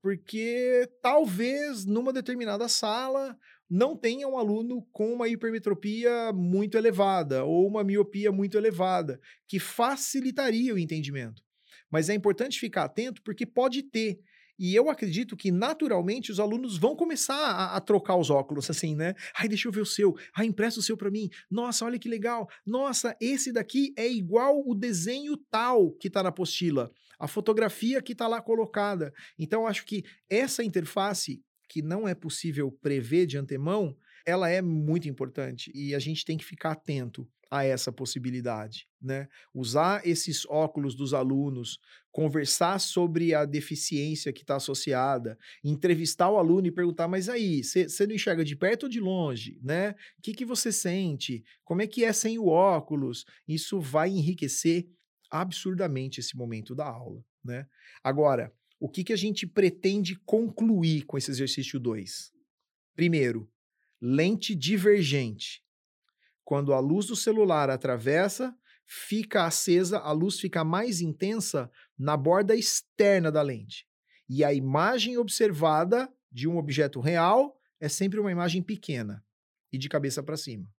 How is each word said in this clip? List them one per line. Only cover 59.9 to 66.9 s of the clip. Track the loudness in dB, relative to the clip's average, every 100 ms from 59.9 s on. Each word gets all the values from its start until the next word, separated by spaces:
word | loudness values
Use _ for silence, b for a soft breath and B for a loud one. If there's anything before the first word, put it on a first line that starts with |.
| 0 -2 -6 0
concluir | 2 2 0 2 4 4 2
com | 0 -6
esse | -4
exercício | -4 -4 -4 -4 -4
dois? | -4 -4 -8 -14 -16 _ _ _ _ _ _ 0
Primeiro, | 2 4 2 0 -8 _ _ _ _ _
lente | 0 2 2 0 -2
divergente. | -4 0 2 6 6 4 0 -2 -6 -12 -14 _ _ _ _ _ _ _ _
Quando | -4 -2 2
a | 2
luz | 4